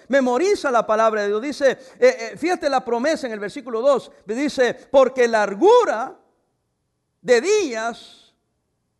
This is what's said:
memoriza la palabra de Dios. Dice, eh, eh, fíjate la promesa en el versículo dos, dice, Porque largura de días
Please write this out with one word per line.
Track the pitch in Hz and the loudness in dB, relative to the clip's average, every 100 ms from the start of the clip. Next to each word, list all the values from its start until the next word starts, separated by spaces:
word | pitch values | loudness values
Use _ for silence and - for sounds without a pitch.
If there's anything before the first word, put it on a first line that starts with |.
| _ | _
memoriza | 277 247 247 370 415 285 | 0 0 0 0 0 0
la | 240 | -2
palabra | 214 214 226 208 | 0 2 2 0
de | 202 | -4
Dios. | 208 | -4
Dice, | 285 - 277 | -6 -2 0
eh, | 214 - - 254 220 226 | 0 -8 0 2 2 -6
eh, | 202 | -6
fíjate | 330 349 302 | -4 -2 -2
la | 262 | -4
promesa | 240 233 277 311 247 | -2 -4 -2 -2 -6
en | |
el | 220 | -8
versículo | 202 294 262 220 | -10 -12 -8 -2
dos, | 269 254 - - - | 0 0 -2 -16 -10
dice, | 226 294 269 240 - - | -4 -4 0 -2 -2 0
Porque | 269 254 254 240 | 2 2 2 0
largura | 220 202 196 370 494 392 220 262 - _ _ _ _ _ _ _ _ _ _ | 2 -2 2 4 6 4 -2 -6 -12 _ _ _ _ _ _ _ _ _ _
de | 170 240 | 0 0
días | 320 427 320 220 226 226 - - _ _ _ _ _ _ _ _ | 2 0 0 -6 -8 -10 -18 -20 _ _ _ _ _ _ _ _